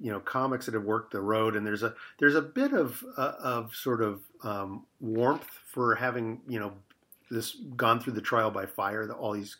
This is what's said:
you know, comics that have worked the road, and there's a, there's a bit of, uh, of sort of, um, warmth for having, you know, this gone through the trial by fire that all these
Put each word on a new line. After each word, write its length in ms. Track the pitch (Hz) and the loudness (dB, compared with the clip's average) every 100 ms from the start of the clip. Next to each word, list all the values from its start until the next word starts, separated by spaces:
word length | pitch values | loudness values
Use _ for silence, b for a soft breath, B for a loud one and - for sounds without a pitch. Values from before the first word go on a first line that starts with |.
you 100 | 117 | -4
know, 80 | 101 | -4
comics 460 | - 131 135 127 127 | -2 0 0 -2 -2
that 80 | |
have 80 | 110 | -2
worked 300 | 101 110 - | 0 0 0
the 80 | 101 | -4
road, 340 | 101 110 110 | 2 4 4
and 100 | 107 | 2
there's 200 | 104 104 | -2 -2
a, 100 | 113 B B B | -2 B B B
there's 160 | 147 | 6
a 80 | 156 | 6
bit 300 | 147 254 269 | 2 0 2
of, 320 | 233 131 - - - | 4 2 -2 -10 -2
uh, 180 | 135 - | -2 -2
of 340 | 131 117 113 | -2 -2 -4
sort 280 | - 131 113 | -6 -2 2
of, 200 | 107 101 - - | 0 -2 -12 -10
um, 420 | 110 101 98 117 - - | -6 -4 -4 -8 -14 -10
warmth 460 | 113 113 123 156 - - - | -2 4 4 2 -4 -18 -10
for 280 | 127 120 | 0 2
having, 460 | 110 127 120 113 120 - | 2 2 -2 -4 -6 -6
you 100 | 113 | -4
know, 140 | 104 95 _ _ _ - - | -4 -8 _ _ _ -20 -6
this 260 | 117 - - 151 123 | -4 -4 -8 -10 2
gone 240 | 117 117 | 4 4
through 140 | 127 | 2
the 60 | 107 | -4
trial 300 | - 117 110 | 2 2 2
by 160 | 101 95 | 0 -6
fire 400 | - 98 110 107 | -2 -2 -2 -4
that 80 | |
all 180 | 120 113 | -4 -4
these 220 | 104 101 | -4 -6